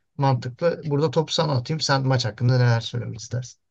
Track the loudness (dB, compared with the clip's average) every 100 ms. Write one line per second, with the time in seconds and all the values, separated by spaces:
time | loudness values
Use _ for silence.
0 | _ -2 0 0 -2 -2 0 0 -2 0
1 | 2 2 0 0 0 0 -2 -4 0 0
2 | 2 0 0 0 2 4 4 2 -2 -6
3 | -8 -10 -8 -8 -8 -14 _